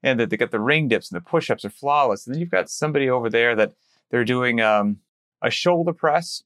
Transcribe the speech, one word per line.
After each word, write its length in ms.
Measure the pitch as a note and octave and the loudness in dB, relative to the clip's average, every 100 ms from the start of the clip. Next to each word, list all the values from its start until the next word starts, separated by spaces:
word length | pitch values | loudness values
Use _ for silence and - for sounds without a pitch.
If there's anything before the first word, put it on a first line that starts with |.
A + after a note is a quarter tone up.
And 160 | C3+ B2 | 0 0
that 120 | A2+ | 0
they 60 | A2 | 0
got 140 | A#2 | -2
the 100 | A2 | -2
ring 280 | A2+ D3+ D3+ | 0 0 2
dips 220 | G#2+ - | 0 -2
and 80 | F2 | -12
the 40 | F2 | -2
push-ups 360 | E3 - A2+ | -2 -2 -4
are 60 | G2+ | -4
flawless. 560 | - C#3 D3 C3+ G2 - | -8 0 2 2 0 -6
And 80 | |
then 60 | C#3+ | -6
you've 100 | E3+ | -2
got 200 | F#2 - | -2 -2
somebody 380 | - D#3 C#3+ C3+ | -4 -2 0 0
over 180 | B2+ A#2 | 0 0
there 260 | A#2 A#2+ | 2 2
that 200 | A2+ G#2+ _ _ _ _ | 2 0 _ _ _ _
they're 140 | B2 | -2
doing, 360 | A#2 B2+ B2 A#2 | 0 0 0 2
um, 380 | A2+ G#2+ G#2 G2+ _ _ _ _ | 4 4 2 -2 _ _ _ _
a 80 | B2 | -4
shoulder 420 | - F3+ F3 E3+ | 0 0 2 0
press 500 | E3+ D#3+ D#3 E3+ - | 0 0 0 -2 -12